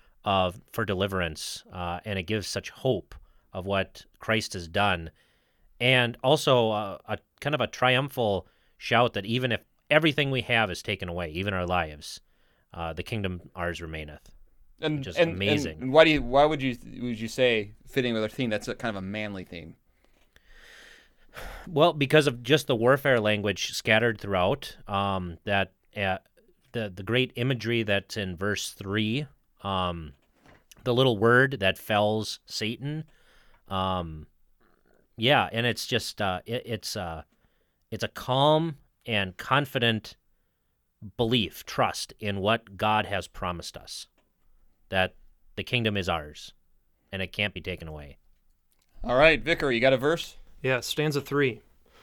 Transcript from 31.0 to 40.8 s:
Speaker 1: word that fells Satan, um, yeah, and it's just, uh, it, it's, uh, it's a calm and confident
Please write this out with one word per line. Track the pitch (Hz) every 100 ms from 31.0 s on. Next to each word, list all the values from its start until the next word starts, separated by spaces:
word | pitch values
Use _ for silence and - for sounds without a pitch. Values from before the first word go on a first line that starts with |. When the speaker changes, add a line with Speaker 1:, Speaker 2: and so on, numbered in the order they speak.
| 131 104
Speaker 1:
word | 117 123 135 101
that | 95 -
fells | - 104 107 110 107 - -
Satan, | - 110 120 139 156 156 _ _ _ _ _ -
um, | 95 95 92 85 78 76 _ _ _ _ _ _ _ _ -
yeah, | 113 135 90
and | 110 120
it's | 110 -
just, | 120 - -
uh, | 101 90 -
it, | 123
it's, | 110 110 - 107
uh, | 87 80 - _ _ _ _ _ _
it's | 113
a | 110
calm | - - 131 147 156 165 143 _ _
and | - 107 92 -
confident | - 139 143 131 117 107 - - _ _ _ _ _ _